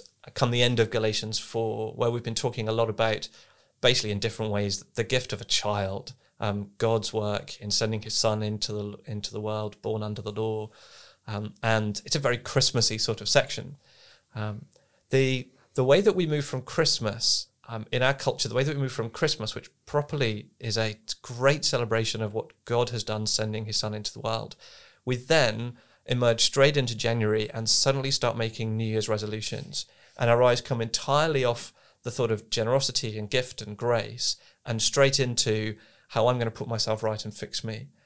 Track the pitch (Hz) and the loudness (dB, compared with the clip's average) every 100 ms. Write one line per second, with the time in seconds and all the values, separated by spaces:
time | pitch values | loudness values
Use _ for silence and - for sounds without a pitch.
0 | - _ - - 123 120 123 117 110 117 | -6 _ -14 -2 0 4 4 4 2 2
1 | 110 104 110 113 - 113 113 110 110 - | 0 0 -4 -6 -4 -4 -2 -4 -6 -2
2 | 120 120 120 113 123 123 110 113 113 104 | 0 0 -2 -2 -2 -2 -2 0 0 2
3 | 113 107 - - - _ _ _ 123 123 | 0 0 -6 -14 -20 _ _ _ 4 4
4 | 107 101 110 - 110 101 101 98 - - | 0 -2 -2 -4 -2 0 0 -4 -6 -4
5 | 113 127 123 101 104 - 104 104 95 101 | 0 -2 -2 -8 -2 0 0 -2 -2 -6
6 | - - _ _ 104 101 101 _ 117 113 | -10 -20 _ _ -4 -4 -6 _ 0 2
7 | 107 110 104 104 - - 104 - 110 110 | 0 -2 -2 -4 -6 -12 -4 -2 0 -2
8 | 110 - 113 107 107 107 - 104 104 104 | -2 0 2 0 -2 -4 -6 -6 -8 -10
9 | - 104 - 104 107 107 107 - 107 110 | -10 -8 -6 -6 -6 -6 -6 -6 -4 -4
10 | 107 104 101 104 110 110 110 - - - | -4 -6 -8 -4 -4 -4 -8 -16 -20 -20
11 | - _ - 104 107 - 113 110 107 101 | -20 _ -10 -8 -8 -4 0 2 0 -4
12 | - 151 135 120 - 139 - 123 113 110 | -4 0 0 -2 0 2 4 2 0 0
13 | - 107 104 139 - - 98 143 _ - | -2 -2 4 4 4 -6 -10 -16 _ -20
14 | - - _ 110 107 104 - - _ _ | -20 -20 _ -8 -6 -8 -14 -20 _ _
15 | _ 131 131 131 127 _ _ - 131 156 | _ 2 2 0 -4 _ _ 0 6 6
16 | 208 185 165 147 139 131 - - 156 - | 6 4 2 0 -2 -6 -4 0 2 2
17 | 107 113 - - - _ - 113 107 127 | 0 0 0 0 -2 _ -12 -12 -4 0
18 | 127 135 139 - 110 117 139 143 135 - | 2 2 -2 -2 -2 0 -2 -2 -4 -4
19 | 113 - 156 - 107 - - _ - 147 | -6 -2 0 0 -4 -8 -14 _ -4 -2
20 | 147 147 120 107 - _ 117 110 110 104 | -2 -2 -2 -2 -10 _ -4 0 -2 -4
21 | - - - 120 135 151 - 123 113 113 | -10 -10 -10 2 2 4 0 0 0 0
22 | 110 107 107 110 - _ - 120 120 120 | 0 -2 -4 -4 -8 _ -2 0 0 -2
23 | 107 107 107 - 110 107 107 107 107 107 | -4 -4 0 0 -2 -4 -4 -2 -2 -6
24 | 107 110 110 113 110 - - - - _ | -8 -6 -4 -4 -6 -14 -20 -20 -20 _
25 | - 127 - 160 123 113 120 - _ _ | -4 -4 2 4 4 0 -6 -10 _ _
26 | - 123 120 113 - 139 139 143 120 113 | -2 2 4 4 4 6 6 6 0 0
27 | 113 117 107 107 107 117 113 - 135 139 | 0 2 2 2 0 -2 2 4 4 2
28 | 135 131 120 113 113 113 113 110 110 110 | 0 0 0 0 -4 -2 -2 -2 0 0
29 | 107 107 107 107 107 110 - - - _ | 0 -2 -2 -6 -6 -8 -6 -8 -8 _
30 | - - 120 120 123 120 - 120 113 - | -20 -2 4 6 6 6 0 -2 0 -2
31 | - 143 160 139 123 120 - - _ _ | 2 2 4 2 0 0 -6 -12 _ _
32 | 123 - 117 107 - - 110 135 139 - | -8 -2 0 0 -2 -2 2 2 2 -2
33 | 113 107 104 127 127 - 104 104 117 117 | -4 -6 -2 -2 -2 -8 -10 -4 0 0
34 | 107 117 - - - _ - 113 - - | -2 -4 -4 -4 -10 _ -6 0 2 6
35 | 139 135 127 120 117 107 110 107 - - | 4 4 2 2 2 2 0 -6 -16 -20
36 | _ 117 117 123 113 - 117 113 - 107 | _ 2 4 4 -2 -4 -6 -2 0 0
37 | 110 107 107 - - - 113 110 139 _ | 0 -2 -6 -10 -8 -6 -6 -8 -12 _